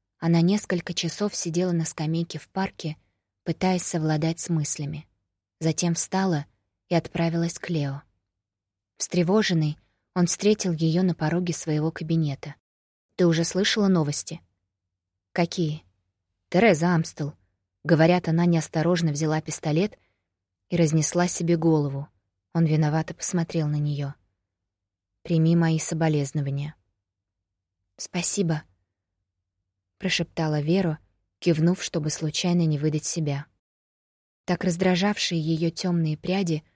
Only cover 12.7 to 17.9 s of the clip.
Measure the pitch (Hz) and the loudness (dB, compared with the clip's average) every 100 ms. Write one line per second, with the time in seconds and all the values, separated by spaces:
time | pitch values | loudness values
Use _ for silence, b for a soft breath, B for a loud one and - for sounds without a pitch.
12.7 | _ _ _ _ - 175 160 165 185 208 | _ _ _ _ 2 2 4 0 0 0
13.7 | 226 196 175 143 - - 160 _ _ _ | 2 2 2 2 -2 -4 -8 _ _ _
14.7 | _ _ _ _ _ _ - 170 - 156 | _ _ _ _ _ _ -4 -2 -2 -4
15.7 | 156 - _ _ _ _ _ _ 175 226 | -4 -12 _ _ _ _ _ _ 4 4
16.7 | 151 175 165 - - 143 - _ _ _ | 4 2 2 0 -6 -8 -10 _ _ _
17.7 | _ 151 | _ 2